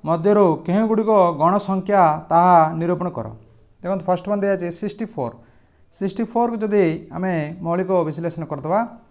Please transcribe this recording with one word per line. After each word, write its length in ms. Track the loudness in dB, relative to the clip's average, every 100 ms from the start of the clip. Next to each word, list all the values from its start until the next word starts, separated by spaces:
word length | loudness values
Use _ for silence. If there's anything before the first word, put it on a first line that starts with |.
ମଧ୍ୟରୁ 420 | -2 0 2 4 4 2 0
କେଉଁଗୁଡ଼ିକ 460 | 0 2 0 2 4 4 2
ଗଣ 140 | 2 2 0
ସଂଖ୍ୟା 340 | -4 2 4 4 2 0
ତାହା 260 | 4 6 6 4 0
ନିରୂପଣ 280 | -2 -2 -4 -6
କର। 100 | -10 -14 -20 _ _ _
ଦେଖନ୍ତୁ 220 | -6 -4 -2
ଫାଷ୍ଟ 160 | -2 -2
ୱାନ୍ 120 | -2
ଦିଆଯାଇଛି 260 | 0 0 -2 -6
ସିକ୍ସଟି 260 | -8 -8 -10
ଫୋର୍। 200 | -6 -8 -8 -20 _ _ _ _
ସିକ୍ସଟି 300 | -6 -6 -4 -4
ଫୋର୍ 180 | 0 -2
କୁ 40 | -2
ଯଦି 220 | 0 2 2 0 -10 -6
ଆମେ 160 | -4 -2 -4 -8
ମୌଳିକ 260 | -4 -2 0 0 0
ବିଶ୍ଳେଷଣ 360 | -4 -8 -8 -10
କରିଦେବା 300 | -8 -2 -2 -2 -10 _